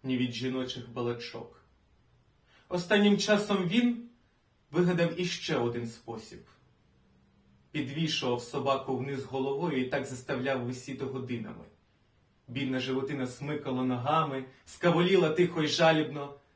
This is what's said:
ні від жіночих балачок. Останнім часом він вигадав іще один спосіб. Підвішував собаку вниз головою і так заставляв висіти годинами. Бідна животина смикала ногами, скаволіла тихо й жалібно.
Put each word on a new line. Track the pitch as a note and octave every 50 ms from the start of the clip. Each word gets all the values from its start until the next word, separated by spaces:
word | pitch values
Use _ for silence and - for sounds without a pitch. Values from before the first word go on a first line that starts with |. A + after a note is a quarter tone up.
ні | - C3 B2+
від | A#2+ B2+ A#2
жіночих | A2+ A2+ B2 C3 B2+ C3 B2+ B2+ - B2+ A#2 A#2+
балачок. | A#2 B2 A#2+ A#2+ A#2+ A#2 - - - A2+ - - - - _ _ _ _ _ _ _ _ _ _ _ _ _ _ _ _ _ _ _ _ _ _
Останнім | F3+ F3 F3 - G#3+ G3+ G#3 G#3 G3+ -
часом | - - G#3+ G3+ G#3 - G3+ F#3+ F3+ E3
він | F#3 A#3+ A#3+ A#3+ A#3 - - - _ _ _ _ _ _ _ _ _ _ _ _
вигадав | C#3+ E3 F3+ F3 F3+ E3 E3+ D#3+ - F3+
іще | F3+ E3+ - - - - D#3+
один | B2+ A#2+ A#2+ A#2 A#2+ A#2
спосіб. | A2+ - - - - - - - - F2+ F2 - _ _ _ _ _ _ _ _ _ _ _ _ _ _ _ _ _ _ _ _ _ _ _ _ _
Підвішував | - D3+ C3 B2 C#3 D#3 E3 D3+ - - - B2+ A#2+ A#2+
собаку | - - - - C#3+ C#3 C3+ B2+ - - C3
вниз | A#2+ B2 C#3 C#3 B2+ -
головою | - C3 C3+ C3 C#3 C#3 C#3+ E3+ E3+ D3 B2+ B2
і | B2+
так | D3 C#3 B2
заставляв | - B2+ A#2+ - - C#3+ B2 B2+ C3+ C3+ B2+ A#2+
висіти | A#2+ B2 - - - C3 A#2+ C#3
годинами. | B2 B2+ C3 A#2+ A#2+ B2 A2+ G#2+ - - - - - _ _ _ _ _ _ _ _ _ _ _ _ _ _ _ -
Бідна | A#2 C#3 C#3 B2+ C3 B2+
животина | B2 C3+ C3 C3 C3+ C#3 D3+ C3+ B2+
смикала | B2 - - C#3+ C#3+ D3+ D3 - C3+ B2+ B2+ B2+
ногами, | B2+ B2 A#2 A#2 C#3+ D#3 D#3+ D#3+ C#3+ C3+ C3+ C3 - - - _
скаволіла | - - - - F3 D#3+ E3+ F3+ F3+ F#3+ F3+ E3+ D#3
тихо | D#3 F3+ F3 E3+ - D#3+
й | D3+
жалібно. | D3+ - - E3+ D#3+ D#3+ D#3 D3+ C3 C3+ D3 C#3+ - - - _ _ _